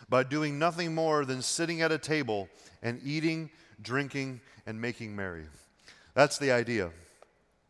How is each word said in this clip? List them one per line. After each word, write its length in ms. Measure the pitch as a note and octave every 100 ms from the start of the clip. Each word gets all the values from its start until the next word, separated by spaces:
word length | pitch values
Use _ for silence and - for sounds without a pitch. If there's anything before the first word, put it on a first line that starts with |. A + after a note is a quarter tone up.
| -
by 160 | B2+
doing 340 | C3 D3 D3+ C#3+
nothing 380 | E3 E3 E3+ D#3+
more 280 | D#3+ D3+
than 180 | C3+ C3
sitting 380 | A#2+ - E3 E3
at 120 | D#3+
a 60 | D#3
table 500 | - D#3 B2 G#2 F#2 - - -
and 180 | A2+ B2
eating, 460 | C3 D#3 D#3+ D#3+ D#3 - - -
drinking, 600 | G#2+ C3 C#3 C#3 C3+ B2+ - - -
and 140 | A2
making 340 | A#2+ A#2 A2
merry." 300 | G#2 F#2+ E2 D#2 - - _ - - -
That's 240 | - D3 -
the 120 | C#3
idea. 400 | B2 A#2 A2+ F2 E2 - - - _ _ _ _